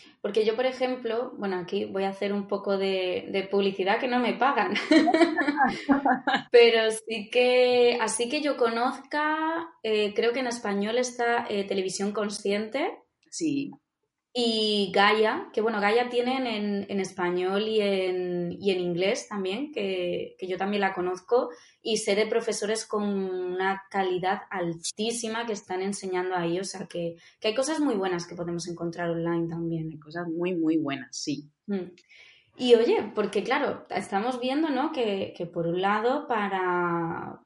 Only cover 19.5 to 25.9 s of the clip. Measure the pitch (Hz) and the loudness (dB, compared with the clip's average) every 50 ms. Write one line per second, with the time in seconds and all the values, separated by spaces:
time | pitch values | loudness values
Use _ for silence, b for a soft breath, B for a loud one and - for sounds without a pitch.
19.5 | 196 240 285 311 294 247 202 196 190 185 180 175 175 180 - - - - 190 180 | -4 -4 -6 -6 -6 -4 -4 -4 -2 -2 -2 -2 -4 -4 -6 -8 -10 -10 -8 -6
20.5 | 185 180 190 196 208 202 196 190 190 180 180 180 185 - - - 240 247 - B | -4 -4 -2 -2 0 0 0 0 0 0 -2 -2 -4 -4 -2 2 2 2 2 B
21.5 | B B B B B B - 226 220 208 - 226 196 202 220 214 226 233 226 226 | B B B B B B -4 -2 -2 0 2 2 2 2 2 2 0 0 0 -2
22.5 | 208 - 214 202 220 220 - - - 208 208 202 202 196 190 185 185 185 180 180 | -2 -2 -2 -2 -2 -2 -4 -4 -2 -2 0 0 0 -2 -2 -2 -4 -4 -4 -4
23.5 | 180 185 190 190 196 190 - - - 196 190 185 180 180 175 185 196 196 - - | -2 -2 0 0 -2 -4 -6 -6 -2 -2 0 0 0 0 0 0 -2 -2 -4 -8
24.5 | 202 190 175 170 165 170 - - - - 214 233 233 240 233 220 220 226 233 233 | -6 -4 -2 -2 -4 -4 -6 -8 -4 -2 -2 -2 -2 -4 -4 -4 -4 -4 -4 -4
25.5 | 214 196 - - 185 185 190 196 | -6 -6 -6 -6 -6 -4 -2 -4